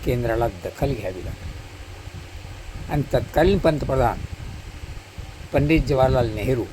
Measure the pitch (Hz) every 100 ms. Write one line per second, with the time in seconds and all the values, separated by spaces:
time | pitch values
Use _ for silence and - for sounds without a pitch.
0 | - 123 117 113 117 - 95 - 143 117
1 | 98 90 - - - - - - - -
2 | - - - - - - - - - 151
3 | 135 127 - - 165 196 160 151 131 131
4 | 120 92 - - - - - - - -
5 | - - - - - 147 147 160 135 135
6 | 131 131 120 107 104 131 95